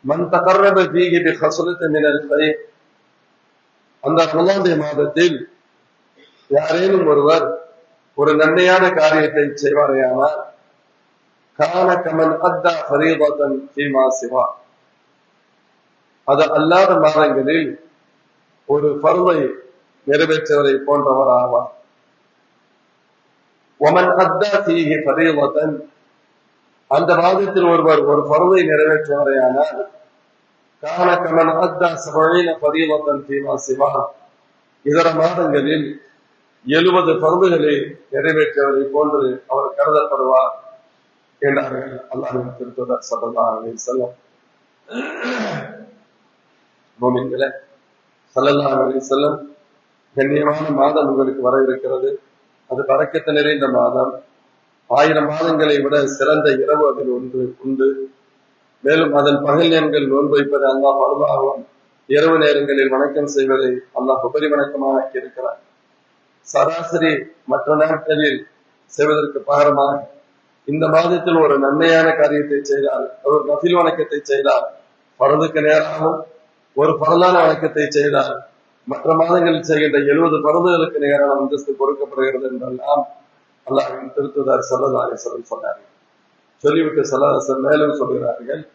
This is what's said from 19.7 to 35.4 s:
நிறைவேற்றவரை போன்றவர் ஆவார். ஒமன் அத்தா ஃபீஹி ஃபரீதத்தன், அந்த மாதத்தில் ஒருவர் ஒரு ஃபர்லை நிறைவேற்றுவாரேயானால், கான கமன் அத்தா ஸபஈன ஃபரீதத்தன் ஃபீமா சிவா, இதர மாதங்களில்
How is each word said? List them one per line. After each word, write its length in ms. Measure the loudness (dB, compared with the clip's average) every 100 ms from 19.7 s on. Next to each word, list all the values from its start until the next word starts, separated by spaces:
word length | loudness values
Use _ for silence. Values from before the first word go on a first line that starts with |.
| _ _ _ -2
நிறைவேற்றவரை 680 | 0 2 0 0 2 2 0
போன்றவர் 500 | 0 0 2 2 2
ஆவார். 440 | 2 2 -2 -4 -16 _ _ _ _ _ _ _ _ _ _ _ _ _ _ _ _ _ _ _ _
ஒமன் 360 | 2 4 4 2
அத்தா 440 | 2 2 0 0
ஃபீஹி 380 | 0 0 0 0 0
ஃபரீதத்தன், 840 | 2 2 2 0 0 -2 -6 -12 _ _ _ _ _ _ _ _ _ _
அந்த 280 | 0 2 2
மாதத்தில் 520 | 4 2 0 2 4
ஒருவர் 320 | 4 4 4
ஒரு 220 | 4 0 2
ஃபர்லை 340 | 2 4 4
நிறைவேற்றுவாரேயானால், 1200 | 4 2 2 2 0 0 2 2 2 2 -2 -4 -12 -14 _ _ _ _ _ _ _ _
கான 340 | -8 -2 0 0
கமன் 400 | 0 2 2 0
அத்தா 360 | -2 0 -2 -2 -4
ஸபஈன 520 | 0 2 2 0 0
ஃபரீதத்தன் 640 | -2 0 0 0 -2 -4 -4
ஃபீமா 280 | -6 -4 -6
சிவா, 580 | -6 -2 -2 -2 -6 -12 _ _ _ _ _ _
இதர 300 | -2 2 2
மாதங்களில் 880 | 2 0 0